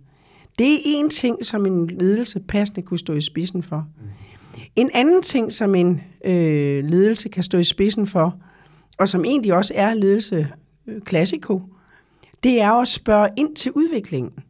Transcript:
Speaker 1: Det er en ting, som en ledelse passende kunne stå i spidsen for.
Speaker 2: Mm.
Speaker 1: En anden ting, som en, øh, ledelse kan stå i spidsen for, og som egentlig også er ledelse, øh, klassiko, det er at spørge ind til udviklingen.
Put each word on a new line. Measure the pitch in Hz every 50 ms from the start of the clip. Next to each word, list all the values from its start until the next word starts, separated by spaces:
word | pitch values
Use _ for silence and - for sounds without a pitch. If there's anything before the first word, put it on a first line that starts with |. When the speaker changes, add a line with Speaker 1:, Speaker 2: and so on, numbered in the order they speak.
| _ _ _ _ _ _ _ _ - _ _ -
Speaker 1:
Det | 240 277 302
er | - -
en | 294 302 294 294 302
ting, | - - - 240 233 - 226
som | - - 208 196
en | 190 185 175 170
ledelse | 165 180 185 180 190 208 226 240 - - 190
passende | - - - 208 208 202 208 190
kunne | 180 - 175 170
stå | - - 156
i | 147
spidsen | 151 - - 160 175 175 - 180 165
for. | - 160 151 151 - -
Speaker 2:
Mm. | - - 101 - - - - - - - - - - - - -
Speaker 1:
En | 214 247 269 -
anden | 240 254 311 359 370
ting, | 349 - - 254 220 - -
som | - 226 202 190
en, | 180 175 180 180 - - - - - -
øh, | 190 180 175 170 156 151 147 143 143 143 139 139
ledelse | 151 170 180 196 214 226 - - 220
kan | - 185 175
stå | - -
i | 180 170
spidsen | - - - 196 214 208 220 202
for, | 202 - 175 160 175 175 - - - _ _ - _ _ _ _ _ _
og | - 190
som | 196 - 175 160
egentlig | 220 277 285 220 202 170
også | 180 202 - -
er | 208 196 214 226
ledelse, | 220 196 196 202 226 214 - 185 160 151 139 - - _ _ _ _ _
øh, | 226 220 214
klassiko, | 208 - 185 - - - - 311 - - 202 190 185 - - _ _ _ _ _ _ _ _ _ _ _ _ _ -
det | 254 247 233
er | 208 208
at | 226 240 254
spørge | 247 - - - 226 214 208 208 208 208
ind | 233 302 302 302
til | - - 254
udviklingen. | - 294 320 330 330 214 - - 160 131 123 - - - -